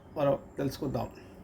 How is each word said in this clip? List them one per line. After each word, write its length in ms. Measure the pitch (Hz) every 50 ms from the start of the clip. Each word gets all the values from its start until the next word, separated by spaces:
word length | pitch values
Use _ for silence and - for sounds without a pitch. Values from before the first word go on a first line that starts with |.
| - - -
మనం 220 | 139 143 139 139 - - - -
తెలుసుకుందాం. 520 | - 139 131 127 - 151 135 127 123 113 - - - - - - -